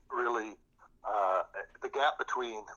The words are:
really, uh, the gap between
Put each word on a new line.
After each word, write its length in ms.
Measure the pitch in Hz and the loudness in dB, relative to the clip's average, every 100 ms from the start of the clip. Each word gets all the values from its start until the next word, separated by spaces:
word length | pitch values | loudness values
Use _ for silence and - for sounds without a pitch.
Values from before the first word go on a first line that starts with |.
| - | -6
really, 460 | 123 120 117 110 98 _ _ - _ | 0 2 0 -2 -8 _ _ -20 _
uh, 380 | - 107 95 92 - - - - | -2 2 4 4 0 -6 -12 -8
the 60 | 131 | -6
gap 280 | 139 147 - | 2 2 2
between 460 | - 127 120 110 104 | -2 -2 -2 -6 -10